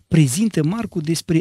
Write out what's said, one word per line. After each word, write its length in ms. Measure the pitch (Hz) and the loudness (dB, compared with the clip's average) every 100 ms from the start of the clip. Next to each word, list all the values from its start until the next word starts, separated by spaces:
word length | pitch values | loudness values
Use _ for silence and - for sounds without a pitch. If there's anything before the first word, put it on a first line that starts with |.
| _ | _
prezintă 560 | 160 139 147 226 165 | 2 4 2 -2 0
Marcu 360 | 151 226 220 180 | -2 -2 -6 -6
despre 400 | 151 165 - 165 | -6 -6 -2 -2